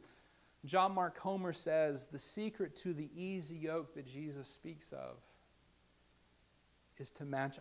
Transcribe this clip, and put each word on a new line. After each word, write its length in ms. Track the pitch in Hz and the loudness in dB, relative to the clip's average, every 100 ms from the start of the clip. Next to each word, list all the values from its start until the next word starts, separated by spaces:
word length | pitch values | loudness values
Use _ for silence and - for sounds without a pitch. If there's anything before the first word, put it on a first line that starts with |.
| - - - - - - 139 | -14 -20 -20 -20 -20 -14 2
John 280 | 185 190 | 6 6
Mark 220 | 190 175 - | 6 2 0
Comer 380 | 190 190 180 | -2 0 2
says, 540 | 160 165 160 156 139 - | 2 4 6 4 4 -2
"The 120 | 143 | 0
secret 560 | - 208 214 214 165 - | 0 2 -2 0 -2 0
to 160 | 185 | -2
the 160 | 156 151 | -2 -4
easy 420 | 160 185 190 151 165 | -4 -2 -2 -4 -4
yoke 380 | 156 165 143 | -2 -2 -4
that 140 | 143 131 | -8 -10
Jesus 400 | 135 151 139 127 | -8 -6 -6 -4
speaks 440 | - - 151 - | -4 -6 -6 -6
of 320 | - - - - - - - - - - - - - - - - - - - - - | -4 -8 -10 -18 -20 -20 -20 -20 -20 -20 -20 -20 -20 -20 -20 -20 -20 -20 -20 -20 -10
is 140 | 135 | -10
to 140 | - 143 | -8 -2
match 340 | 135 135 - | 2 2 -2